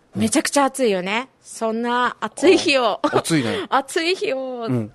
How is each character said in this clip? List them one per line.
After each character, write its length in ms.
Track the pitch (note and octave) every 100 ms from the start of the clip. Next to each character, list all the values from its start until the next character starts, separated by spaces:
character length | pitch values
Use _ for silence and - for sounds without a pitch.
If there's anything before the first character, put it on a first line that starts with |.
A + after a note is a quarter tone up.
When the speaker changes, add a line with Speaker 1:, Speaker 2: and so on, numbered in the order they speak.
| _
Speaker 1:
め 140 | G3+ A3
ち 80 | D4+
ゃ 60 |
く 60 | -
ち 80 | C#4+
ゃ 60 |
暑 200 | C4+ C4+ A#3+
い 40 |
よ 100 | F#3+
ね。 280 | F#3 A3 C4 _
そ 300 | - - A3+
ん 100 | A3+
な 340 | A#3+ A#3+ B3 -
暑 300 | A3 - E4+
い 80 | F4
日 200 | - C4+
を。 200 | A3+ F3+
Speaker 2:
あ、 140 | D4 -
暑 200 | - D#3+
い 60 |
ね。 220 | A2+ -
Speaker 1:
<laughs> 40 | D4
暑 320 | B3+ C4+ F#4
い 120 | E4
日 180 | F#4+ -
を、 320 | C4 C4 B3 A3+
Speaker 2:
う 60 |
ん。 180 | A#3+ -